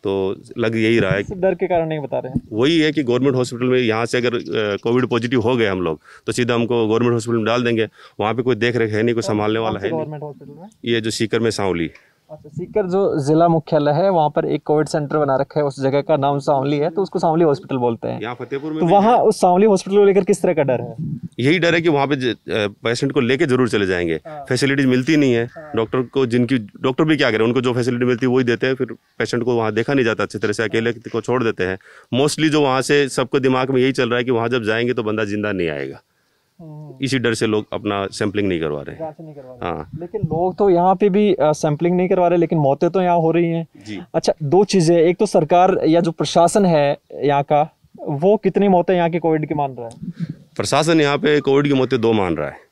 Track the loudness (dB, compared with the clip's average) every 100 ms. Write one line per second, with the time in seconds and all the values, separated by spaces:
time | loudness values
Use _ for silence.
0 | -2 -2 -2 -6 -12 -4 -2 0 2 2
1 | 2 -2 -4 -2 -2 -2 -2 0 -2 -6
2 | -6 -8 -6 -8 -6 0 2 2 0 0
3 | 0 0 0 0 -4 -4 -2 0 0 -2
4 | -2 -2 -2 -4 -4 -4 -2 -2 0 0
5 | 0 -2 0 0 0 2 0 0 -2 -4
6 | -12 -12 -6 -2 0 0 0 0 0 2
7 | 2 0 -2 -2 0 0 0 0 -2 _
8 | -20 -4 -4 -2 -2 0 0 0 0 0
9 | 0 0 -2 -2 0 -2 -2 -4 -4 -6
10 | -8 -10 -14 -16 -20 -20 -20 _ -2 -2
11 | -2 -2 -2 0 0 0 -2 0 -4 -8
12 | _ _ _ -20 -16 -12 -6 -4 -2 0
13 | 0 0 2 4 4 2 0 0 2 2
14 | 2 2 0 0 -2 -4 0 0 0 -2
15 | -2 -2 0 0 -2 -2 -2 -2 0 0
16 | 0 0 2 0 0 0 0 -2 -2 -2
17 | -4 -2 0 2 2 2 -2 -2 -2 -2
18 | -6 -6 -8 -10 -10 -8 -8 -2 2 4
19 | 4 4 2 2 2 4 4 2 2 4
20 | 4 4 2 0 0 0 0 -2 -4 -10
21 | -10 -10 -12 -2 0 2 2 2 2 2
22 | 0 0 -2 -4 -4 -2 -2 -2 -4 -2
23 | 0 0 0 2 2 2 2 2 0 0
24 | -2 -4 -8 -16 -4 0 0 2 2 2
25 | 2 2 4 2 -2 -10 -6 -4 -2 -2
26 | -2 -2 0 0 0 -2 -4 -4 -4 0
27 | 0 2 2 2 2 2 0 0 -2 0
28 | 0 0 2 2 2 0 -2 -2 -6 -8
29 | _ _ -4 -2 0 0 0 -2 0 2
30 | 2 0 -2 -2 -4 -2 -2 0 -2 -4
31 | -6 -6 -2 0 0 -2 -4 -4 -10 -20
32 | _ 0 0 2 2 4 2 2 2 2
33 | 2 -2 -2 0 2 2 0 2 0 0
34 | 0 0 0 -2 0 -2 -2 -2 -2 -2
35 | -4 -4 -4 -4 -4 -2 -4 -4 -8 -12
36 | _ _ _ _ _ _ -20 -18 -18 -8
37 | -4 0 0 0 0 -2 -2 -6 -4 -4
38 | -4 -4 -4 -2 -2 -2 -2 -6 -10 -12
39 | -12 -14 -18 -18 -20 -10 -8 -8 -10 -12
40 | -10 -8 -6 -4 -4 0 2 4 4 2
41 | 2 2 2 2 0 0 -2 0 0 0
42 | 0 2 2 2 2 2 2 2 0 2
43 | 2 2 2 2 0 -2 -6 -14 -12 -12
44 | -6 -4 -2 -2 2 2 4 2 4 4
45 | 4 2 0 0 2 4 4 2 2 2
46 | 0 -4 0 4 4 4 2 2 2 -2
47 | _ -4 0 0 2 0 0 _ _ -14
48 | -8 0 2 2 0 2 4 4 2 0
49 | 0 0 0 -2 -2 -4 -4 -6 -14 -12
50 | -14 -10 -10 -10 -14 -8 0 0 4 4
51 | 2 2 2 2 4 2 2 2 2 2
52 | 2 2 0 -2 -6 -8 _